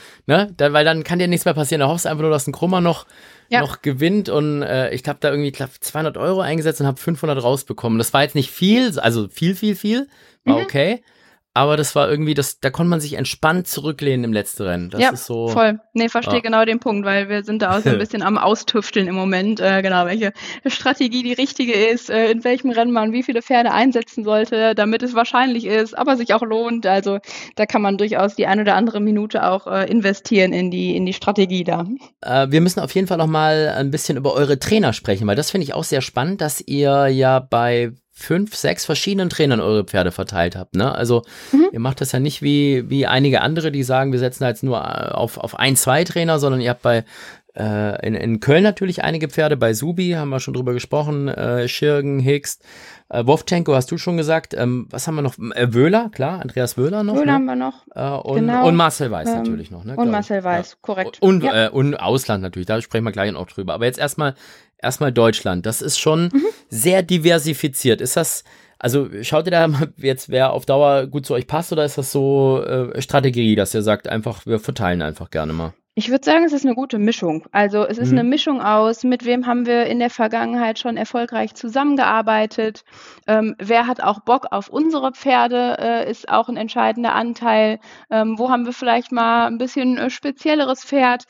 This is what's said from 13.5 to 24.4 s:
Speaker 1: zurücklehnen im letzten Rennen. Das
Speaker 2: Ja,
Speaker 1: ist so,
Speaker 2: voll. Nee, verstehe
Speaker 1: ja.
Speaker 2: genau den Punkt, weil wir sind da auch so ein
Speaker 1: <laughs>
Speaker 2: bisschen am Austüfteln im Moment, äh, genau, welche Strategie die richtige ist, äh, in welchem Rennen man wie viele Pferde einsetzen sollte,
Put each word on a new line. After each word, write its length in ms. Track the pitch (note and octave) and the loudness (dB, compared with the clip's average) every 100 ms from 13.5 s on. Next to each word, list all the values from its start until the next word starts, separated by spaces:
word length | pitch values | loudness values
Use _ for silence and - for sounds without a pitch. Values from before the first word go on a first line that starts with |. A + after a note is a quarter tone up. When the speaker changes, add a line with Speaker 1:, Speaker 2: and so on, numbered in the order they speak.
| F3+ F3+ | 0 -2
Speaker 1:
zurücklehnen 560 | - C#3+ C#3 C#3+ C3 | -6 -6 -2 0 0
im 80 | A#2 | 0
letzten 320 | G#2+ G2 - | -2 -2 -6
Rennen. 260 | G2 F2 F2 | -4 -4 -4
Das 100 | G2+ | 0
Speaker 2:
Ja, 100 | B3+ | 0
Speaker 1:
ist 140 | B2+ - | 0 -6
so, 200 | - A#2 | -4 -2
Speaker 2:
voll. 320 | D#3+ A3 G#3+ - | 2 2 0 -6
Nee, 160 | A3+ A3+ | -2 0
verstehe 300 | A#3 A#3+ A#3 | 0 0 0
Speaker 1:
ja. 20 | |
Speaker 2:
genau 240 | A3+ A3 | 2 2
den 160 | A3 A3+ | 2 0
Punkt, 260 | B3 G3+ G3+ | -2 -2 0
weil 220 | G3 G3+ | -2 0
wir 160 | G#3 | -4
sind 180 | G#3 G#3+ | -4 -2
da 140 | G3 G3 | 0 2
auch 40 | |
so 100 | G#3+ | 2
ein 80 | G3+ | 0
Speaker 1:
<laughs> 20 | |
Speaker 2:
bisschen 220 | G#3+ A#3 | -2 -2
am 140 | F#3 G#3 | 0 2
Austüfteln 680 | - G#3+ - A3 - G#3+ F#3+ | 2 0 0 -2 -2 -2 0
im 80 | |
Moment, 460 | F#3+ F#3+ F#3 G3+ G#3+ | 0 0 0 0 0
äh, 200 | F#3 F#3+ | 2 2
genau, 240 | F#3+ F3+ | 2 2
welche 280 | F3 G#3+ G#3 - - - C4+ | 2 0 -2 -6 -14 -6 -6
Strategie 560 | - C4 C4+ B3+ B3 | -2 0 0 0 -2
die 100 | B3 | -4
richtige 400 | B3 C#4 - A#3+ | -2 -4 -2 -2
ist, 380 | G#3+ A3 A#3 - | 2 2 2 -2
äh, 200 | A3 A3+ | 0 2
in 100 | A3+ | 0
welchem 280 | B3 B3+ C4 | 0 0 0
Rennen 200 | A3+ A#3 | 0 2
man 200 | A#3 G#3+ | 2 0
wie 100 | A#3 | -2
viele 180 | C4 A#3 | -2 -4
Pferde 300 | - B3 A#3 | 2 2 4
einsetzen 520 | G3+ C4 A#3+ A#3 - | 4 4 2 -2 -6
sollte, 500 | G#3+ G#3+ | 0 0